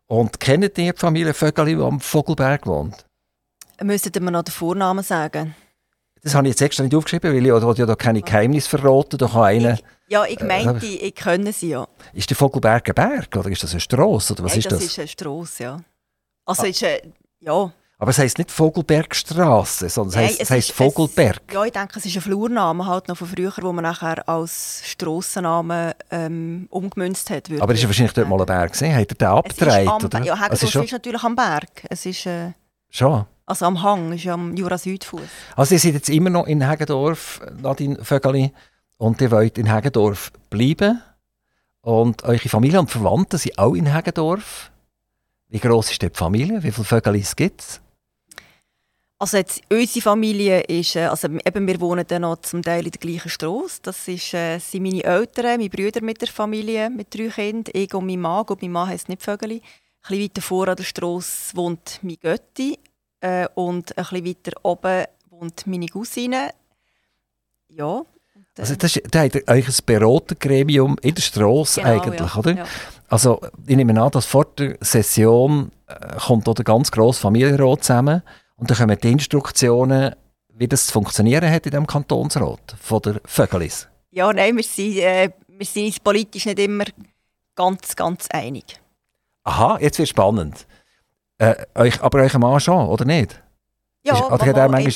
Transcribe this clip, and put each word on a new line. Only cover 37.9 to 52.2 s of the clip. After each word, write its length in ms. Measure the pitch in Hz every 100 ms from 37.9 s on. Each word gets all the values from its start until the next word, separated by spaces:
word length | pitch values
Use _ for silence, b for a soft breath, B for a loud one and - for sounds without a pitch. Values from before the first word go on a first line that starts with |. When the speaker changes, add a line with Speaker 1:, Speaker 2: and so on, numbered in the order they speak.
| -
Speaker 1:
Vögeli, 480 | - 139 131 139 135 b b b b _
und 240 | 110 113
ihr 100 | 127
wollt 260 | 110 110 -
in 160 | 107
Heggendorf 580 | 110 104 120 104 101 - - _
bleiben. 520 | 104 123 160 202 240 - _ _ _ _ _ _ _
Und 420 | 117 113 117 110
eure 260 | - 120 -
Familie 300 | 110 131 185
und 100 | 147
Verwandte 460 | 120 98 113 196 175
sind 200 | - -
auch 160 | 104
in 120 | 175 151
Heggendorf. 840 | 156 170 165 156 190 - - - _ _ _ _ _ _ _ _
Wie 120 | 107
gross 320 | 123 117 110
ist 120 | -
dort 120 | 90 -
die 20 |
Familie? 440 | 85 104 160 220
Wie 80 | 143
viele 140 | 110 104
Vögelis 500 | 117 110 101 95 -
gibt's? 440 | 180 - - - _ _ _ _ _ b b b b b b b b _
Speaker 2:
Also 200 | 196 202
jetzt, 240 | 190 - -
unsere 300 | 220 240 240
Familie 580 | 214 214 220 202 202 185
ist, 340 | - 170 170 165
äh, 80 | 165
also 220 | 160 160
eben, 380 | 156 - 202 196
wir 120 | 185
wohnen 260 | 175 175 170
dann 180 | 175